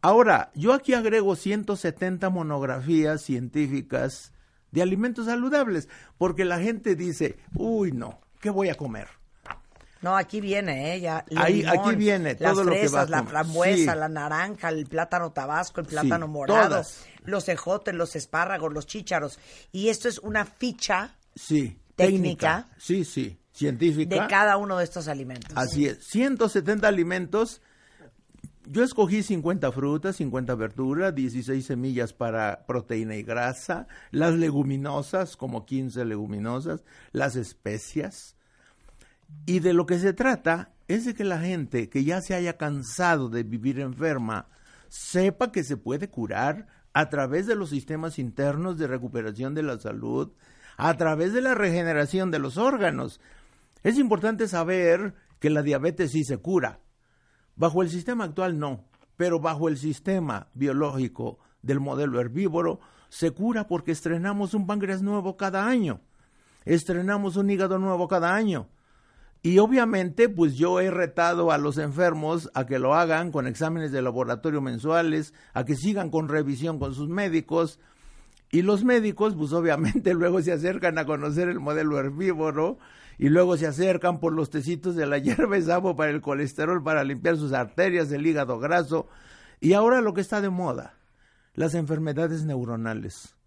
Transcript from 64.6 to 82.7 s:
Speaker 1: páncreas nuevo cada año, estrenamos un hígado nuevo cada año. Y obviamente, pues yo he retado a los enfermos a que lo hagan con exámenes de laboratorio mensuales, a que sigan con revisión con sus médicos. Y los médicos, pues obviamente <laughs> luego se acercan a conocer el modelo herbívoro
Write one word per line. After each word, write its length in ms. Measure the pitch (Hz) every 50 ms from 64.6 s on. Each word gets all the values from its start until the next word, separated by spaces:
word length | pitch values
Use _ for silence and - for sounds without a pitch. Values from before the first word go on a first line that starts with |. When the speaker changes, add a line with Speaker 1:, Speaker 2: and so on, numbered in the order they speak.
| 196
Speaker 1:
páncreas 360 | 175 208 208 196 190 190 190 196
nuevo 340 | 202 208 208 180 190 190
cada 320 | - 202 196 180 190 196 226
año, 320 | 254 247 208 156 113 80 _ _ _ _ _ _ _ _ _ _ _ _ _
estrenamos 720 | - 160 170 156 - 180 175 180 190 202 208 202 196 170
un 140 | 196 202 196
hígado 280 | 202 190 190 185 190 190
nuevo 300 | 190 190 185 175 180 160
cada 260 | 196 180 165 170 185
año. 340 | 208 226 208 180 135 101 - _ _ _ _ _ _ _ _ _ _ - - _ _ _
Y 160 | 165 180 190
obviamente, 720 | 208 220 262 262 240 226 214 190 185 180 151 - 233 233
pues 260 | 220 175 170 151 131
yo 240 | 123 160 175 185 180
he 100 | 185 190
retado 600 | 180 180 175 156 - 170 170 170 175 175 170 165
a 60 | 156
los 220 | 147 147 147 135 147
enfermos 720 | 151 147 135 151 180 175 160 156 151 151 165 170 160 - _
a 140 | 135 127
que 120 | 120 135 127
lo 160 | 127 131 143
hagan 380 | 165 175 165 160 160 170 175 151
con 140 | 151 127
exámenes 440 | 123 113 107 156 160 165 170 156 147
de 120 | 131 135 127
laboratorio 580 | 127 117 123 127 113 120 110 - 160 151 147
mensuales, 720 | 135 131 120 113 117 151 160 170 165 165 156 156 151 - _ - - - -
a 100 | - 127
que 120 | 135 151
sigan 340 | 127 135 202 214 196 180 156
con 180 | 143 160 156 143
revisión 500 | 147 156 151 139 139 123 147 165 160 143
con 160 | 139 135 135
sus 140 | 131 147 147
médicos. 720 | 170 196 208 190 160 165 - - 156 165 165 156 - _ _ _ _ _ _ - - - - - - _ _ _
Y 100 | - 165 180
los 220 | 196 208 196 214
médicos, 500 | 247 247 240 220 214 196 - 208 214 202
pues 160 | 156 151 139 151
obviamente 580 | 170 165 170 151 147 160 - - 269 - 190 180
<laughs> 0 |
luego 280 | 170 170 180 180 190 156
se 100 | 175 175
acercan 460 | 151 156 180 190 - - 175 165 160
a 80 | 156
conocer 420 | 143 151 143 143 151 147 160 180 175
el 100 | 175 175
modelo 400 | - 147 151 156 156 151 147 143
herbívoro 800 | 135 139 139 151 185 190 175 156 156 156 143 147 160 180